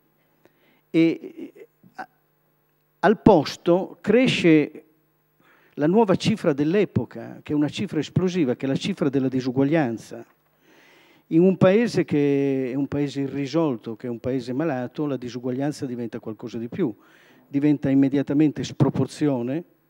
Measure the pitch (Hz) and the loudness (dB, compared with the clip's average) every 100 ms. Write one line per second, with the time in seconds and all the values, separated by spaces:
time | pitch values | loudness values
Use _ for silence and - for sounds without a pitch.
0 | _ _ _ _ _ _ _ _ _ 170 | _ _ _ _ _ _ _ _ _ 2
1 | 165 - - - 294 - - _ _ - | 2 0 -8 -14 -16 -18 -20 _ _ -18
2 | - _ _ _ _ _ _ _ _ _ | -18 _ _ _ _ _ _ _ _ _
3 | 180 214 - 175 131 - - 175 - - | 2 4 6 6 4 -2 0 0 0 -8
4 | - 226 262 147 175 156 147 - - _ | 0 2 2 2 4 4 2 -6 -20 _
5 | _ _ _ _ _ _ _ - 151 202 | _ _ _ _ _ _ _ -4 0 2
6 | 214 175 165 214 170 135 156 202 175 - | 2 2 0 0 0 0 0 0 0 -2
7 | 113 117 120 117 - 151 147 165 202 156 | -4 -10 -14 -14 -4 -2 -2 -4 -4 -4
8 | 131 - 185 180 127 117 135 135 - 185 | -2 0 0 0 0 -2 -2 -4 -4 -2
9 | 151 135 131 131 127 123 139 165 127 110 | -2 0 -2 -2 -2 0 2 2 0 -4
10 | - 117 - _ _ _ _ _ _ _ | -10 -18 -18 _ _ _ _ _ _ _
11 | _ _ - 160 190 180 185 202 233 180 | _ _ 0 4 4 6 4 4 2 -2
12 | 147 151 143 139 139 135 131 135 139 143 | 0 0 2 2 0 -2 -4 -4 -4 -4
13 | 143 135 135 139 139 156 160 117 120 110 | -4 -4 -6 -6 -4 -2 -2 -4 -8 -10
14 | 123 117 127 131 120 127 165 127 123 - | -10 -8 -6 -6 -4 -4 -4 -4 -6 -6
15 | 147 127 120 120 127 127 143 147 139 120 | -6 -6 -8 -8 -6 -4 -4 -6 -8 -8
16 | 117 120 - 107 120 117 117 - 147 104 | -8 -10 -12 -12 -10 -10 -8 -4 -4 -6
17 | _ _ _ _ _ 139 147 143 139 135 | _ _ _ _ _ 0 2 2 2 2
18 | 139 139 131 143 151 127 123 - 139 - | 4 0 0 2 2 0 -4 0 0 0
19 | 131 - 147 127 120 151 175 _ | -4 -2 -2 -2 -4 -6 -8 _